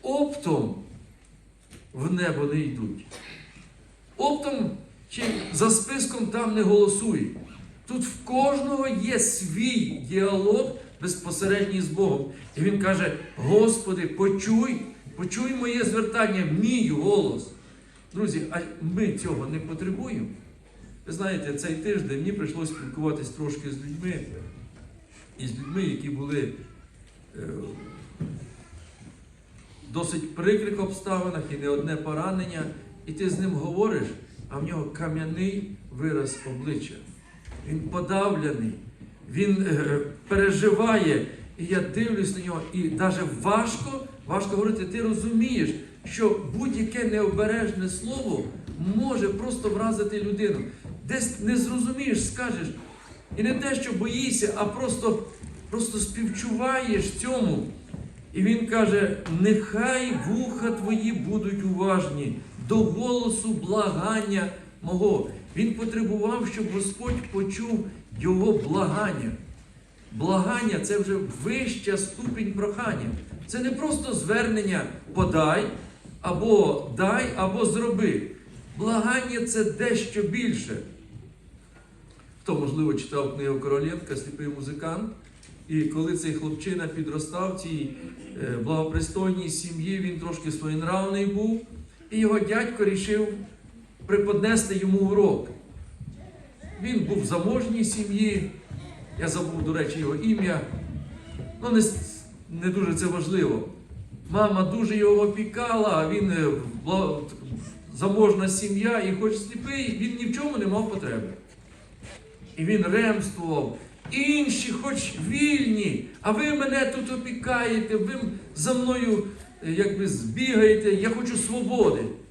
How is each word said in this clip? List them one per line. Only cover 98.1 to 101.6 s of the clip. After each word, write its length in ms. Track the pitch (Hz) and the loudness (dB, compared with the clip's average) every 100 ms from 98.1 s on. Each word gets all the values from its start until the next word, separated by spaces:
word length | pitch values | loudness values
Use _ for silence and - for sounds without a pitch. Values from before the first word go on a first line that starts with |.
| 202 214 196 - - - - - - - - | 2 2 2 -2 -8 -12 -12 -12 -14 -12 -4
я 80 | 160 | -2
забув, 340 | 170 160 160 | -2 -2 -2
до 80 | 156 | 0
речі, 260 | 160 147 156 | 0 0 0
його 160 | 147 | -2
ім'я, 460 | 151 220 214 185 156 - - - - - - - - - - | 0 2 2 2 0 -2 -6 -8 -8 -10 -14 -14 -12 -10 -6